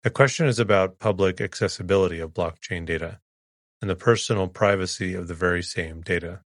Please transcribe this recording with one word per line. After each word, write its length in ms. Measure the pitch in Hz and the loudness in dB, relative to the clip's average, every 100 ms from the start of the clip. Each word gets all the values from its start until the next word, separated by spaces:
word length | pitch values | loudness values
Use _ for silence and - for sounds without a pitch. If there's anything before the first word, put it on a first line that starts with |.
The 80 | 127 | -2
question 340 | - 139 - 156 | 4 4 4 0
is 140 | 117 | 2
about 400 | 107 98 95 - | 4 4 4 0
public 420 | 110 92 95 90 | -2 2 0 0
accessibility 800 | 101 - 98 - 90 98 92 82 | -6 -2 -4 -4 0 2 2 0
of 160 | 80 82 | -8 -4
blockchain 500 | 85 80 - 90 82 | -4 -6 -10 -8 -4
data 340 | 82 82 - _ _ _ _ _ _ | -4 -6 -12 _ _ _ _ _ _
and 80 | - | -6
the 60 | 90 | 0
personal 520 | - 113 - 107 92 | 2 2 2 0 0
privacy 680 | - 104 98 92 - 92 92 | 2 2 2 0 -4 -6 -6
of 120 | 87 | -8
the 60 | |
very 300 | 82 90 90 | -2 0 0
same 380 | 87 - 80 82 | -2 -6 -8 -10
data. 400 | 85 85 85 92 _ | -4 -4 -4 -14 _